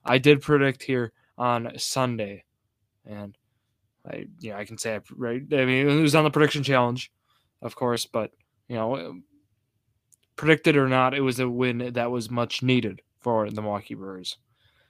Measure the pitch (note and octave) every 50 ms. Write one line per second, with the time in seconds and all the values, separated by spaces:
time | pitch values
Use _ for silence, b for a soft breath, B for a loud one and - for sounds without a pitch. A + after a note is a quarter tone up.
0 | _ - B2+ C3 B2 D3 D3 C#3 - - D3+ C#3+ C#3 C3+ B2+ - - - C3 B2
1 | A#2+ A2 - _ _ _ _ - B2 B2 A#2+ A#2 A#2 A#2 - C3 - - - C3+
2 | C3 B2 A#2+ A2 G#2+ G2 G2+ F#2 _ _ _ _ _ _ _ _ _ _ _ _
3 | _ - G#2+ G#2 G#2 G2+ A2+ _ _ _ _ _ _ _ _ _ _ _ _ _
4 | _ - G1+ - - - - - - A2 G2+ G2+ G#2 - A2+ - - A2+ A2 G#2
5 | - _ - - B2 A#2 A#2 B2+ C#3+ - D3+ C3+ C3 B2+ C3 C3 C#3 D3 C#3+ D3+
6 | D#3+ D3 C#3 D#3+ D3+ D3+ C#3+ D#3 D#3 D3 - D3 C#3 C3+ C#3 B2+ B2 A#2+ A#2+ B2
7 | - - _ _ _ _ _ _ _ _ _ _ - A#2 - - C3 B2 A#2+ A#2
8 | - - - A#2 G#2+ - - _ _ _ _ _ _ _ B2 A2+ A2 A2+ C3 -
9 | - - - F2+ - _ _ _ _ _ _ _ _ _ _ _ _ _ _ _
10 | _ _ _ _ _ _ _ - C#3+ D#3 D#3+ D3 - E3+ D3 C#3+ C3+ C3 B2+ C3
11 | B2+ B2+ C3+ C#3+ C#3 C3 A#2+ A#2+ B2+ B2 A#2+ A#2+ B2+ B2+ A#2+ A#2+ B2 B2 B2 B2
12 | A#2 A#2+ B2 B2 A2 A2 B2 A#2+ A#2+ A#2 - - C3 B2+ C3 B2 A2+ G#2+ F#2+ -
13 | _ _ _ _ - B2 A#2 A2 G#2+ G#2 A2 G#2+ G#2+ G#2 G#2 G2+ G2+ - A2 G#2+
14 | F#2+ G2 F#2+ F#2 F2+ - - - _ _ _ _ _ _ _ _ _